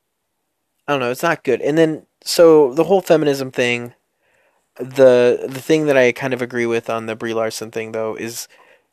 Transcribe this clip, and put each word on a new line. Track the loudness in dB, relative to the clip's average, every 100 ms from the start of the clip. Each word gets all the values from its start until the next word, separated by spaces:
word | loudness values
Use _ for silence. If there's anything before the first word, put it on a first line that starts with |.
| _ _ _ _ _ _ _ _ -6
I |
don't | -4
know, | -4
it's | -4
not | -2 -2
good. | -2 -2
And | 0 2
then, | 2 0 -12 _
so, | -4 4 6 6 4
the | 0
whole | 0 0
feminism | 2 0 2 -2 -4
thing, | -4 -2 -2 -8 -18 _ _ _ _ _ _ _ -16
the, | -6 4 6 6 4 0 -4
the | -8
thing | -2 0 2
that | 2
I | 2
kind | 0 -6 -6
of |
agree | -6 -4 -2
with | -4 -4
on | -8 -6
the | -8
Brie | -6
Larson | -4 -4 -6 -12
thing, | -12 -10
though, | -8 -8
is | -8 -10 -12 -16 _ _ _ _